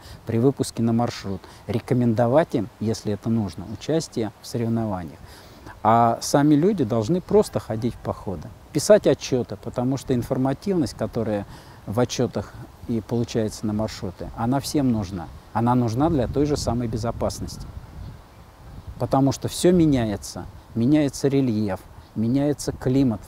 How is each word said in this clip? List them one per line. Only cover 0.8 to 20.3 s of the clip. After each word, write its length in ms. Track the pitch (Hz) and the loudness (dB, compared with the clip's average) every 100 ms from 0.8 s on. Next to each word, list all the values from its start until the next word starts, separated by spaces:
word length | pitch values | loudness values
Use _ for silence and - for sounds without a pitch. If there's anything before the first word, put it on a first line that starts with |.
на 120 | 117 | 0
маршрут, 480 | 117 120 - 98 95 - - - | 2 0 -4 -8 -8 -10 -18 -6
рекомендовать 880 | 110 - 127 120 110 117 139 175 | -4 0 2 2 2 4 4 2
им, 140 | 131 95 - | -2 -4 -4
если 360 | 107 110 - | -4 -4 -4
это 140 | 101 120 | -4 0
нужно, 380 | 113 98 - 95 | 0 -2 -6 -12
участие 600 | 113 - 160 - - 107 - | -10 -2 -2 -2 -4 -4 -6
в 60 | - | -8
соревнованиях. 720 | 120 113 113 110 92 82 - - - - - - - | -4 0 0 -2 -4 -6 -12 -18 -20 -20 -20 -20 -2
А 360 | 107 117 117 117 | 4 6 6 2
сами 320 | - 147 147 | 0 2 6
люди 300 | 143 180 202 | 6 4 2
должны 360 | 113 117 110 180 | 0 0 0 -2
просто 380 | - - - 117 | 2 2 2 -2
ходить 340 | - 110 120 | -4 -4 -4
в 40 | - | -4
походы, 500 | - 98 - 87 - - - | -6 -6 -6 -8 -10 -16 -6
писать 340 | 151 - 208 170 | -2 6 8 8
отчеты, 500 | 139 - 127 110 101 | 2 2 -2 -2 -8
потому 420 | 117 - 123 135 | -8 -4 -2 -2
что 160 | - | -2
информативность, 800 | 127 113 127 131 135 - 185 127 | -2 0 0 0 -2 -2 0 0
которая 520 | - 113 123 110 104 98 - - - - | -2 -4 -2 -2 -2 -4 -14 -20 -18 -6
в 120 | 104 | 0
отчетах 540 | 123 - 120 110 - - 135 - - | 0 0 -2 -2 -8 -12 -18 -16 -6
и 120 | 113 | -4
получается 640 | 101 120 117 123 107 - 107 | -2 -2 -2 -2 -2 -4 -4
на 60 | |
маршруты, 560 | 104 110 - 95 - 87 - | -2 -4 -4 -10 -8 -12 -4
она 240 | 117 135 | -2 -2
всем 320 | - 156 131 | 0 0 2
нужна. 360 | 110 90 92 76 - - | 0 -2 -6 -10 -16 -8
Она 200 | 107 117 | -2 2
нужна 360 | 127 120 113 156 | 4 2 2 2
для 180 | 156 110 | 2 0
той 160 | 131 | 0
же 140 | 147 143 | 0 0
самой 300 | - 117 117 | -2 -2 -2
безопасности. 800 | 113 113 - 107 - 90 - - - - - - - - - - - - - - - | -4 -4 -2 -4 -4 -10 -10 -14 -14 -16 -16 -16 -16 -20 -20 -20 -20 -18 -16 -14 -6
Потому 340 | 120 135 135 | 0 2 2
что 160 | - 117 | 2 -4
все 240 | - 175 | 2 4
меняется, 720 | 180 156 135 110 101 - | 6 6 4 0 -2 -6